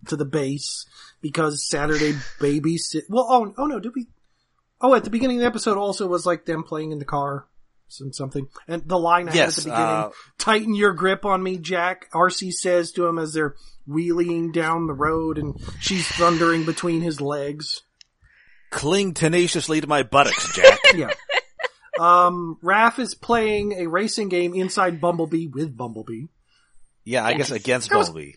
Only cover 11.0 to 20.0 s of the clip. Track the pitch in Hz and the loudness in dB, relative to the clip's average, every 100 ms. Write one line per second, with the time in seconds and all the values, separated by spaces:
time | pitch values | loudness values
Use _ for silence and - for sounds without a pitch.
11 | 185 190 202 190 185 185 156 180 180 185 | 0 0 0 -2 -2 -6 -4 -2 -2 -4
12 | - 165 180 175 185 170 185 175 170 - | -6 2 2 2 -6 -4 2 2 2 -2
13 | 170 165 156 156 147 - - - - 151 | -2 -2 -4 -2 -4 -4 -18 -20 -6 -4
14 | 170 170 175 170 170 165 160 165 165 135 | 0 0 0 0 -2 -2 0 -2 -2 -2
15 | 151 160 160 156 147 - - - - 190 | 0 0 -2 -4 -6 -8 -12 -8 -4 -2
16 | 160 - 170 165 170 165 160 160 175 165 | -4 2 2 4 2 2 -2 -4 -2 -2
17 | 170 147 143 147 143 151 - - _ _ | -2 -4 -4 -4 -6 -8 -10 -12 _ _
18 | _ _ _ _ _ - _ - 143 196 | _ _ _ _ _ -20 _ -6 0 0
19 | 196 156 160 175 175 175 139 156 147 147 | 0 0 2 2 2 0 0 -2 0 0